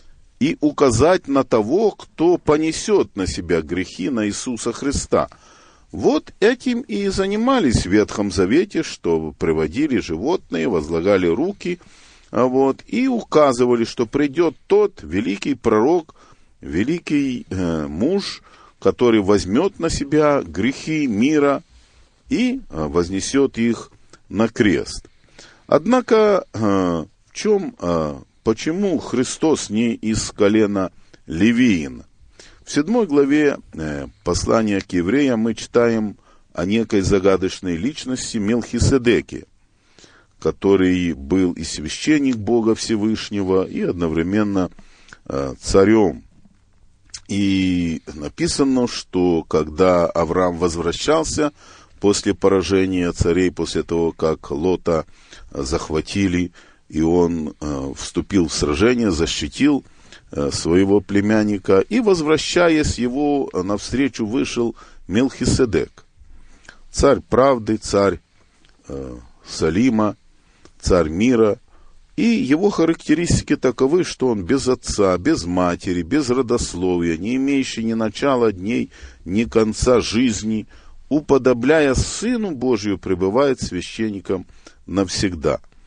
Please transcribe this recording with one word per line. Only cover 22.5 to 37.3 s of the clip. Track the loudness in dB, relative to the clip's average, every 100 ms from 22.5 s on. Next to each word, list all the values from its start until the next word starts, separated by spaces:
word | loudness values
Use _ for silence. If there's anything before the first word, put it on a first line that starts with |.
| -2 -8
э, | -6 -2
вознесёт | 0 0 -2 -2 0 0 0
их | 0 0 -6 _ _ -20 -10
на | -2 -2
крест. | 2 2 2 -2 -12 -16 _ _ -20 -20 _ 0
Однако, | 0 2 0 2 2 4 2 -2
э, | -4
в | 0 2 0 -2 -6 _ _
чём, | -6 0 0 -2 -8
э, | -2 -2 -2 -8 -16 _
почему | -4 -2 -2 -2 0 -2
Христос | -2 -4 -4 0 0 0 -2
не | -2 -2
из | -2 -2 -4 -4
колена | 0 2 4 2 0 -4 -8 -20 -20 -8
Левиина? | 0 2 4 2 2 -2 -12 -20 _ -20 _ -20 -20
В | -4
седьмой | -2 0 0 2
главе, | 2 4 4 2 0 -10
э, | -10 -8 -6 -10 -10
послания | -4 -2 2 2 2 -2
к | -2
евреям | -2 0 0 0 0
мы | -2
читаем | -4 -2 2 2 2 -4 -8 _ _ _
о | -6 -2
некой | 0 0 0
загадочной | 2 2 4